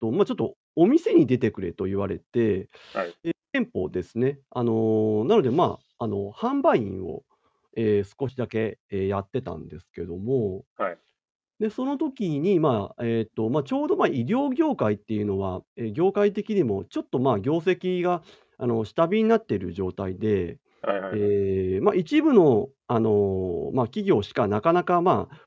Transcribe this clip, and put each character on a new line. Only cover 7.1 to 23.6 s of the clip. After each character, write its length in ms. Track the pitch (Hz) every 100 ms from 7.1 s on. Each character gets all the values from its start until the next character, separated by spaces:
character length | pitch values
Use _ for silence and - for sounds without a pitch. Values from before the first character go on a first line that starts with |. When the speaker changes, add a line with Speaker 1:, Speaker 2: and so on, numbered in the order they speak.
| - _ _ _ _ _ -
Speaker 1:
え 280 | 110 101 98
ー、 100 | -
少 80 | 131
し 80 | -
だ 120 | 117
け、 300 | 110 110 - -
え 120 | 98
ー、 60 | 95
や 120 | 98
っ 100 | 98
て 120 | 123
た 140 | 104 82
ん 120 | 76
で 120 | 78
す 100 | -
け 100 | -
ど 140 | 90 87
も、 460 | 110 135 104 92 - -
Speaker 2:
は 140 | 98
い。 60 | 85 _ _ _ _ _ -
Speaker 1:
で、 100 | 214
そ 160 | - 262
の 120 | 285
時 420 | 320 262 190 143
に、 200 | 180 180
ま 340 | 151 113 98 -
あ、 80 | 117
え 160 | 117
ー 20 | 110
っ 40 | -
と、 140 | 113
ま 120 | 147
あ、 20 |
ち 100 | 139
ょ 120 | 269 302
う 20 |
ど、 80 | -
ま 100 | -
あ、 20 |
医 180 | 123 120
療 280 | 240 285
業 220 | 254 320 247
界 200 | 110 101
っ 20 |
て 160 | -
い 80 | 107
う 40 | 104
の 140 | 98
は、 220 | 95 92 - -
え 80 | 113
ー、 60 |
業 200 | 107 185
界 220 | 196 208
的 220 | 208 202 202
に 80 |
も 220 | 127 98 -
ち 140 | 311
ょ 20 |
っ 80 | -
と、 100 | 135
ま 140 | 135
あ、 60 | 104
業 180 | 107 165
績 440 | 170 180 185 180
が、 220 | 175 175 - - _ -
あ 100 | 123
の、 180 | 113 107
下 220 | - 165
火 100 | 214
に 40 | 220
な 120 | 226
っ 80 | -
て 100 | 104
い 40 |
る 140 | 92
状 180 | 87 92
態 260 | 95 95 95
で、 400 | 107 101 87 - _ _
Speaker 2:
は 120 | -
い 60 | 98
は 80 | 95
い 20 |
は 40 | 107
い。 40 |
Speaker 1:
え 40 | 104 101 98 95 92 92
ー、 40 |
ま 80 | 175
あ、 40 | 185
一 260 | 160 294
部 120 | 320
の、 360 | 233 156 107 - _ -
あ 120 | 117
の 100 | 110 104 98 95 92 82